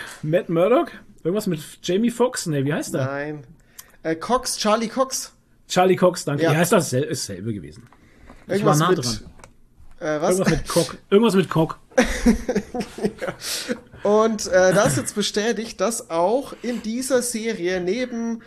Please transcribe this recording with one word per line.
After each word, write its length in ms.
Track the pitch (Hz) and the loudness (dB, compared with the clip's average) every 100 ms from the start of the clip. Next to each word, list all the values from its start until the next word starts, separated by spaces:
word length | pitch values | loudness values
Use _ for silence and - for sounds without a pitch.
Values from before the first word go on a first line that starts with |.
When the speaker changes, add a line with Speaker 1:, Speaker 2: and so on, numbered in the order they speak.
| - - | -6 -8
Speaker 1:
Matt 240 | 151 175 - | 0 0 0
Murdock? 420 | 165 196 269 302 - - - 160 | 2 4 4 2 -8 -20 -6 -4
Irgendwas 220 | 202 196 | -2 -2
mit 120 | 156 - - | -4 -8 -12
Jamie 260 | - 190 233 | -2 0 0
Foxx? 360 | 233 247 - 175 | 0 -2 -2 -4
Nee, 180 | 143 | -2
wie 80 | 139 | 0
heißt 220 | 185 - 156 | -2 -4 -4
er? 100 | 131 | -4
Speaker 2:
Nein. 360 | 139 147 151 135 - _ - - _ | -4 -8 -10 -16 -20 _ -20 -20 _
Äh, 120 | 160 160 | -6 -4
Cox, 420 | - 247 - - | -2 -2 -2 -2
Charlie 300 | 214 233 226 | 0 0 0
Cox. 480 | 254 262 - - _ _ _ - | -2 -2 -4 -10 _ _ _ -2
Speaker 1:
Charlie 300 | 185 185 180 | 2 4 4
Cox, 260 | 180 175 | 4 2
danke. 200 | - 143 | -4 0
Speaker 2:
Ja. 100 | 165 | 2
Speaker 1:
Ja, 80 | 156 | 2
ist 100 | 170 | 4
dasselbe, 380 | 214 139 127 156 | 4 2 0 -2
dasselbe 440 | 147 - 92 110 | -4 -6 -8 -6
gewesen. 300 | 101 73 - - - - - - - - | -8 -10 -18 -20 -20 -20 -20 -20 -16 -4
Ich 60 | |
Speaker 2:
Irgendwas 260 | 196 208 151 | 0 4 4
Speaker 1:
war 80 | 170 | 4
nah 80 | 175 | 2
Speaker 2:
mit, 80 | 120 | 0
Speaker 1:
dran. 1120 | 107 - - - _ _ _ - - 160 151 | -6 -10 -20 -20 _ _ _ -20 -10 -6 -2
Speaker 2:
äh, 40 | |
was? 80 | 180 185 | 0 2
Speaker 1:
Irgendwas 100 | 185 | 2
mit 160 | 147 - | 0 0
Cock. 280 | 170 160 - - | 0 -2 -6 2
Irgendwas 260 | 202 226 185 | 4 6 4
mit 140 | 160 | 2
Cock. 300 | 160 160 - - - | 0 0 -4 -2 2
Speaker 2:
<laughs> 720 | - - 240 214 - 220 - 254 220 - 208 - | 2 2 2 2 0 -4 -4 -8 -8 -4 -6 -4
Ja. 880 | 180 - - - - 240 - - 202 | -10 -8 -8 -8 -6 -8 -10 -4 2
Und, 380 | 214 226 214 180 | 4 2 0 2
äh, 260 | 185 185 | 4 6
da 100 | 185 | 6
ist 140 | 247 - | 4 2
jetzt 160 | - 208 | -2 -4
bestätigt, 680 | 196 208 220 202 226 - | -2 -2 -2 -2 -6 -4
dass 280 | 196 233 - | -2 -2 -4
auch 440 | 165 180 254 277 - | 0 2 0 -4 -8
in 200 | 233 226 | -6 -6
dieser 400 | 208 233 262 254 | -6 -6 0 0
Serie 600 | 247 220 226 190 175 185 | 0 -4 -4 -2 -2 -2
neben, 600 | 175 233 247 233 233 226 | -2 -2 -2 -4 -6 -6